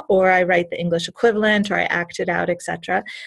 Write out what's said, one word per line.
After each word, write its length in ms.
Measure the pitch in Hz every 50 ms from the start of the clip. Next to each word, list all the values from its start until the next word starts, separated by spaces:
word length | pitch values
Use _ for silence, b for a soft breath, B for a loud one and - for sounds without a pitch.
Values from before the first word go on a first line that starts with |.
| - -
or 220 | 202 190 185 185
I 140 | 185 180 180
write 260 | 175 185 175 170 170
the 100 | 175 175
English 260 | 170 170 170 170 170
equivalent, 640 | - - - - 233 208 214 214 214 214 208 202 202
or 40 | -
I 100 | 175 180
act 360 | - - 175 175 170 - -
it 100 | 180 180
out, 180 | 170 175 175 175
et 140 | 175 175
cetera. 420 | - - 170 170 170 - 180 196 214 B B B B